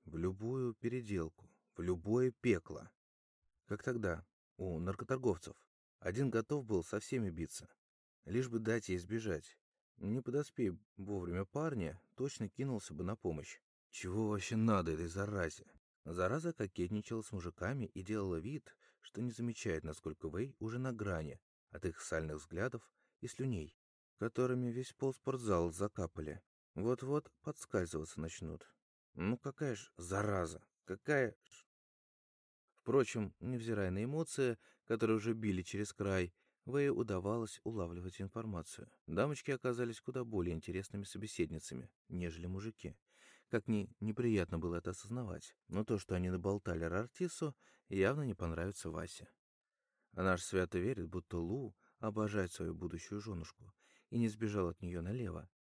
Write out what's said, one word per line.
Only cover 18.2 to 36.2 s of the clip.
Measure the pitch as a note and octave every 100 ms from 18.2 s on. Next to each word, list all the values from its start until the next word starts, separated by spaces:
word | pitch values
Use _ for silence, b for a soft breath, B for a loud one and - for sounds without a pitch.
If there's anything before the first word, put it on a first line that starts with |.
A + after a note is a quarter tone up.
| G2 E2
вид, | G2 D3 - - b b
что | - -
не | B2
замечает, | A2+ A#2+ A2 G#2+ D#2+
насколько | D#2+ D2+ D#2+ D#2 D#2+
Вэй | E2 C3+ -
уже | A2 A#2+
на | C3
грани | A#2 G2+ E2+ D#2 - _ _ _
от | D2+ F2+
их | -
сальных | - D#2+ D#2+ D2+
взглядов | - E2 B2 A#2 - _ _ _
и | B2+
слюней, | - C3 G2+ D2+ - _ _ _ -
которыми | A2+ - B2+ B2+ B2
весь | A#2+ B2+
пол | - C3+
спортзала | B2+ - C3 A2+ F2+ E2+
закапали. | E2 G2+ - E2+ - D2+ D2+ - _ _ -
Вот-вот | A2 B2 C3 D3 - _
подскальзываться | D3+ - - G#2 F2 D#2+ D#2 -
начнут. | E2 - D#2+ D#2 - _ _ _ _
Ну | - F#2 B2
какая | C#3+ - C#3+ A2
ж | - -
зараза, | F2 F#2+ G#2 G2 D#2+ E2 - _ -
какая | G2 - C#3+ A#2
ж... | - _ - - _ _ _ _ _ _ _ _ _ _
Впрочем, | _ - C3 A#2+ A#2+ G2+ -
невзирая | A#2 B2 A2+ G#2 F#2+
на | F#2+
эмоции, | A#2 D3+ D#3+ - B2+ A2+ b b b
которые | A#2 A2+ A2
уже | G#2+
били | A2+ G#2+ F#2
через | F2 G2+ G#2
край, | - G2 F#2+